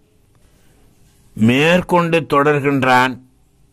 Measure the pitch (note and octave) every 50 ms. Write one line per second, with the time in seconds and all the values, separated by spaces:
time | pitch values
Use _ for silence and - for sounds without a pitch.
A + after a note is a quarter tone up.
0 | _ _ _ _ _ _ _ _ _ _ _ _ _ _ _ _ _ _ _ _
1 | _ _ _ _ _ _ - - G#2+ A#2 B2 C#3 D3+ E3+ F3+ F3+ - - F3+ F3
2 | E3+ E3 E3 E3 C3+ - D3+ C#3+ C#3+ D3+ D3 C#3+ C3 C#3+ C#3 C3 B2+ B2+ B2+ B2+
3 | B2+ C3 B2 - - _ _ _ _ _ _ _ _ _